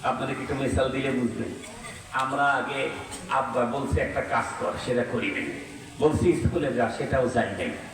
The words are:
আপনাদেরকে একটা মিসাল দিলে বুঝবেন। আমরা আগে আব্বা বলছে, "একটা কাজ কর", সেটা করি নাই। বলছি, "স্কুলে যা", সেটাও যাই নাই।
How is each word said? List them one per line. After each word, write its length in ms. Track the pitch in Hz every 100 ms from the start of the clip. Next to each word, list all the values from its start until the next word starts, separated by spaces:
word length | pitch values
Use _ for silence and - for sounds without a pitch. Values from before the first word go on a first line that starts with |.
আপনাদেরকে 380 | 135 127 139 135
একটা 140 | - 135
মিসাল 360 | 135 - 131
দিলে 200 | 131 135
বুঝবেন। 380 | 123 120 - 113 - - - - - -
আমরা 300 | 139 139 143
আগে 460 | 143 - - 139 120 107 - - -
আব্বা 360 | - 117 123 117
বলছে, 360 | 120 139 123
"একটা 200 | 107 -
কাজ 240 | - 117 - -
কর", 120 | 123 - -
সেটা 180 | 123 -
করি 200 | 117 -
নাই। 160 | - - - - - - -
বলছি, 440 | 151 151 175 160 -
"স্কুলে 280 | 175 143
যা", 180 | 120 117 -
সেটাও 320 | 120 131 123
যাই 160 | 120 110 95
নাই। 120 | 120 110 -